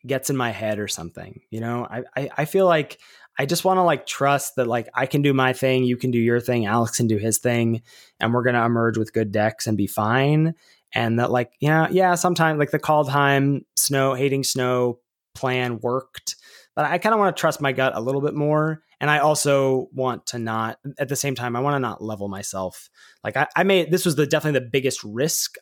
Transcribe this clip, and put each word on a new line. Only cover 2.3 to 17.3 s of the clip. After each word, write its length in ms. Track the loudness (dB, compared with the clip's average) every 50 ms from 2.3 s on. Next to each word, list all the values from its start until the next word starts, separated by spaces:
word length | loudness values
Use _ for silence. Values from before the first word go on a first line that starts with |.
| -4 -4
I 60 | -4
feel 180 | 0 2 4 4
like 340 | 6 4 4 2 -2 -8 _ _ -20 -20 -20 -20 _ -6 -4
I 60 | -2
just 220 | -2 -2 0 0
wanna, 180 | 2 2 4 4
like, 220 | 2 2 0 -2
trust 500 | -8 -4 0 2 2 2 0 -2 -4 -2
that, 100 | -2 0
like, 220 | 0 0 -2 -4 -4 -4
I 100 | -4 -2
can 160 | 0 0 2
do 140 | 2 4 4
my 180 | 4 2 2
thing, 320 | 2 2 0 2 2 2 2
you 140 | 2 0 0
can 120 | -2 0
do 80 | 0 2
your 220 | 2 2 2 2
thing, 240 | 0 0 0 0 0
Alex 320 | 2 2 2 0 0 0
can 100 | 0 0
do 120 | 2 2 0
his 180 | 0 0 -2 0
thing, 440 | 0 0 2 2 2 2 0 -2 -6 _ -20 -20 -20 _ _ -4
and 140 | -2 0
we're 120 | 0 2 2
gonna 200 | 2 2 2 2
emerge 320 | 2 2 2 2 0 0
with 160 | 0 -2 -2
good 180 | -2 -2 -2 0
decks 360 | 0 0 0 0 0 -2 -4
and 100 | -2 -2
be 100 | 0 -2
fine. 680 | -2 -2 -2 0 2 2 2 2 4 4 4 2 0 -2 _ _ _ _ _ _ -8 -4
And 260 | -2 -2 0 0 0
that, 100 | 0 0
like, 220 | 0 0 -2 -4 _ -2
yeah, 260 | 0 2 4 4 2 2
yeah, 240 | 2 2 4 4 2
sometimes, 440 | 2 0 0 2 2 2 2 2 2
like, 120 | 0 0
the 80 | 0 -4
Kaldheim 880 | 0 2 2 2 2 2 2 2 4 4 4 4 4 2 0 -2 -4 _ -4
snow, 380 | -2 -2 0 2 2 2 0 0
hating 280 | 0 0 0 0 0
snow 580 | -2 -2 -2 -2 0 0 2 2 0 0 -2 _ _ _ _ _ _ _ -12
plan 460 | -6 -4 -2 -2 -2 -2 -4 -6 -4
worked, 560 | -4 -2 -2 -2 -4 _ -18 -12 -10 -10 -12 _ -14 -20 -20 -20 -20 _ -4
but 120 | -4 -2
I 100 | 0 0
kinda 220 | 2 4 4 4 6
wanna 140 | 4 2